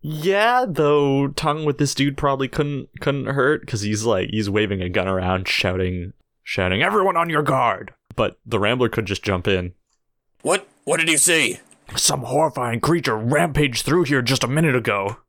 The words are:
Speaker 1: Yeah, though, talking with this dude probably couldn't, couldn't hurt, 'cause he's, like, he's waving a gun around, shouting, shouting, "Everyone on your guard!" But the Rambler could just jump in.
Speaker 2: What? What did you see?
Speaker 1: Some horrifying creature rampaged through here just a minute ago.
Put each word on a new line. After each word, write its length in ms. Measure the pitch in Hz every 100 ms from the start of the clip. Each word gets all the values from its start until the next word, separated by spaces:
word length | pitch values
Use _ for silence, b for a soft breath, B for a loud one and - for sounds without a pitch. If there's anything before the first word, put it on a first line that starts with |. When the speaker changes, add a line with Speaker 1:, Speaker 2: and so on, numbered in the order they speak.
| 151
Speaker 1:
Yeah, 600 | 151 165 196 220 247 247
though, 600 | 147 147 147 143 135 139
talking 340 | 139 156 151
with 140 | 151 135
this 180 | 143 -
dude 220 | 139 139
probably 320 | 143 135 131
couldn't, 400 | - 143 139 131 -
couldn't 280 | - 139 127
hurt, 380 | 139 131 156 -
'cause 160 | 107
he's, 220 | 104 107
like, 240 | 113 98 -
he's 180 | 107 101
waving 320 | 104 107 98
a 80 | 90
gun 180 | 92 92
around, 400 | 95 90 92 95
shouting, 640 | - 98 92 92 90 87 - _ _
shouting, 400 | - - 92 95
"Everyone 320 | 175 208 190 170
on 140 | 170
your 120 | 156
guard!" 520 | 143 131 120 95 98 _ _ -
But 200 | 107 - -
the 140 | 110
Rambler 300 | 104 123 117
could 160 | 117 95
just 180 | 98
jump 240 | - 92 95
in. 240 | 92 90 - _ _ _ _ _ _
Speaker 2:
What? 260 | 139 196 - _
What 160 | - 160
did 80 | 165
you 100 | 156
see? 440 | 170 160 120 90 _ _ - -
Speaker 1:
Some 280 | - 143
horrifying 580 | 117 139 160 131 123 117
creature 340 | 139 170 135 110
rampaged 720 | 113 147 170 143 147 117 -
through 180 | 165
here 180 | 143 139
just 220 | 120 135
a 40 | 123
minute 260 | 147 160 127
ago. 420 | 117 101 98 113